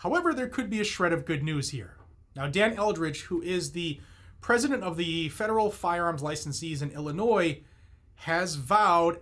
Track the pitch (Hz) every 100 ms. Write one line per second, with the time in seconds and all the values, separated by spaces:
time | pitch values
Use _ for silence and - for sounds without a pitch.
0 | 180 339 339 262 247 262 208 214 208 -
1 | 175 165 - 151 156 147 135 123 92 -
2 | - - - 135 143 190 220 214 214 165
3 | 160 143 - 175 170 180 147 170 170 143
4 | - - - - - 233 277 247 185 165
5 | 170 165 156 - 214 220 208 208 175 175
6 | 170 151 151 151 147 139 165 147 143 143
7 | 151 160 233 202 165 143 - - - -
8 | - - - 165 180 147 123 214 196 170
9 | 170 170